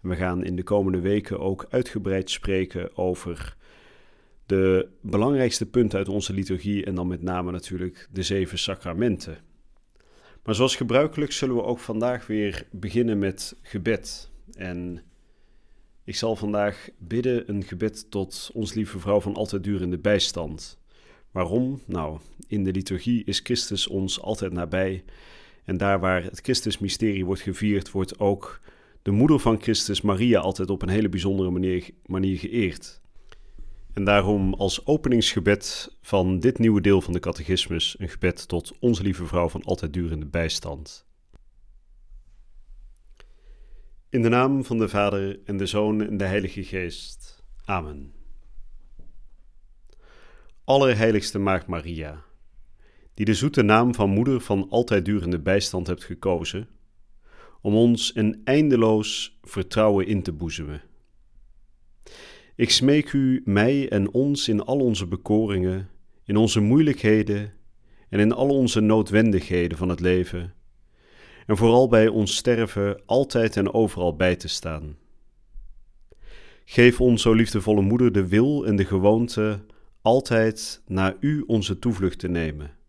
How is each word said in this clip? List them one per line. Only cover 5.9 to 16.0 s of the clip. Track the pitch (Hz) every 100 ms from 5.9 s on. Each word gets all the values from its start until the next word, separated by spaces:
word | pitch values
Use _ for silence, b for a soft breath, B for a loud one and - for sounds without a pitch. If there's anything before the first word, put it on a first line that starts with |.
| 98
uit | 98
onze | 101 -
liturgie | 98 95 92 104 101
en | 95
dan | 90 90
met | 87
name | 87 90 90
natuurlijk | 90 - 92 90 - -
de | 95
zeven | 90 98 92 87
sacramenten. | - 95 90 85 120 92 - 78 _ _ _ _ _ b b b b b
Maar | -
zoals | 107 131 -
gebruikelijk | 120 123 156 147 143
zullen | - 135
we | 120
ook | 110 117
vandaag | - 110 120 123 -
weer | 107 104 95 -
beginnen | 95 104 117 117 104
met | 98 92 - -
gebed. | - 104 87 104 - - - - -
En | - 92 87 90 85 - _ _ _ _ _ _ - _ _